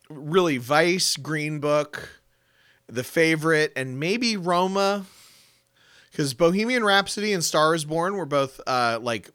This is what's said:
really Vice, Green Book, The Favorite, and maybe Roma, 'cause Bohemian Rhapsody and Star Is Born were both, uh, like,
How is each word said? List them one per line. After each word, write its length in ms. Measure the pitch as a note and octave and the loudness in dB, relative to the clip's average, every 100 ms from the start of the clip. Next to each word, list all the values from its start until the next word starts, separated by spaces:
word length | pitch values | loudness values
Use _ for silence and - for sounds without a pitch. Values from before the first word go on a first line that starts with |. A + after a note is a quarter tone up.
| - | -20
really 480 | D3+ D3 F3+ F3 C3 | -14 0 2 2 0
Vice, 600 | A#2+ D3 F3 F#3 - - | 2 4 4 2 0 -2
Green 420 | C#3+ D#3 D3+ D3+ | -4 -6 -4 -4
Book, 600 | D3 D3 C#3+ - - - _ _ _ _ _ _ - | 0 0 0 -8 -14 -18 _ _ _ _ _ _ -10
The 160 | A2 | -8
Favorite, 720 | A#2+ - D#3+ D#3+ D#3+ D#3 D3+ - | -4 2 2 2 2 2 0 -2
and 240 | C3 B2+ | -8 -4
maybe 380 | D#3+ A#3 A#3+ G#3 | -4 -2 -2 -2
Roma, 680 | F3 F3 F#3 F#3+ G3 G3+ F#3+ - - - _ _ _ _ _ - _ | 0 0 0 0 0 -2 -6 -18 -20 -20 _ _ _ _ _ -20 _
'cause 200 | - C#3+ | -6 -4
Bohemian 520 | A#2+ E3+ F#3+ A3+ B3+ G#3 | 2 2 2 0 0 2
Rhapsody 480 | G3 G3 - G#3 | 2 2 -4 -2
and 100 | F#3+ | -2
Star 320 | D3+ D#3+ D#3 E3 | 0 4 4 2
Is 80 | |
Born 320 | D3+ D#3+ F3 G3+ | -2 -2 -2 -4
were 100 | D3 | -2
both, 360 | C#3+ C3+ - - | 0 0 -4 -2
uh, 340 | B2+ A#2+ A#2 | 0 2 0
like, 300 | A#2+ A2+ - | -2 -4 -6